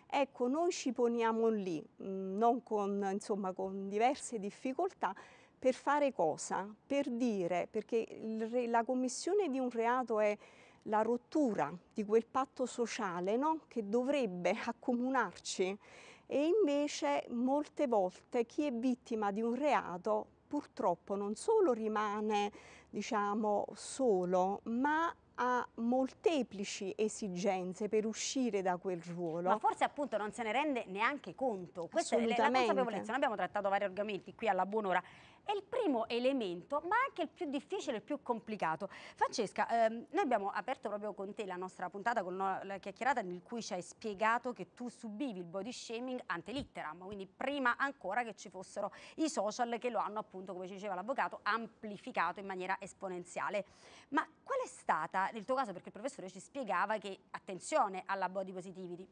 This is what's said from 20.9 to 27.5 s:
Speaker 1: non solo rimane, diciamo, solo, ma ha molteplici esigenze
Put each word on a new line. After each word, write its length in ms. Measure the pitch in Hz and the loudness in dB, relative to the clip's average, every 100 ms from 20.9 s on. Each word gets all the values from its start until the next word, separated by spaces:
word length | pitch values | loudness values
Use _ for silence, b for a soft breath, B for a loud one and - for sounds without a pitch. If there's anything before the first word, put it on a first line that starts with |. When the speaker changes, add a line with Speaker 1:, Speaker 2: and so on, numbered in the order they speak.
| 170 - 202 | 0 -2 -4
Speaker 1:
non 180 | 202 | -2
solo 380 | 220 - 440 359 | -2 4 6 6
rimane, 800 | 220 220 214 214 214 214 208 208 B B B B | 4 0 0 0 0 2 2 2 B B B B
diciamo, 800 | - - 214 202 208 214 208 - | -6 -2 0 2 2 2 2 0
solo, 840 | - - - 254 185 180 185 185 202 | -8 -10 0 4 4 4 4 4 0
ma 480 | - 233 285 311 330 - _ - | -2 0 2 2 0 -4 _ -2
ha 300 | 247 247 - | 2 2 0
molteplici 1200 | - 233 254 262 - 427 311 220 196 202 - 190 - | -2 2 2 2 2 2 2 0 -4 -6 -4 -6 0
esigenze 920 | 214 - 208 180 208 | -2 0 -4 0 0